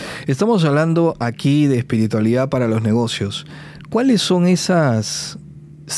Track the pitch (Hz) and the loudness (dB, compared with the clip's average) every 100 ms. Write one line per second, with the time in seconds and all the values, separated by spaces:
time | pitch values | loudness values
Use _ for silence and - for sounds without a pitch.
0 | - - - 135 214 220 160 143 165 165 | -12 -10 -4 -2 2 2 2 2 2 2
1 | 165 - 120 113 139 147 143 127 127 117 | 0 0 -4 -2 0 2 2 2 0 0
2 | 110 110 110 123 135 131 117 110 110 113 | 0 0 0 0 0 0 0 0 2 2
3 | 113 - 101 - - - - - - 226 | 0 -2 -6 -6 -12 -18 -20 -20 -6 0
4 | 262 214 - 180 175 180 - 180 147 113 | 2 2 2 2 4 2 2 2 2 2
5 | 107 - - - - - - - - | -2 -6 -10 -12 -18 -20 -20 -20 -10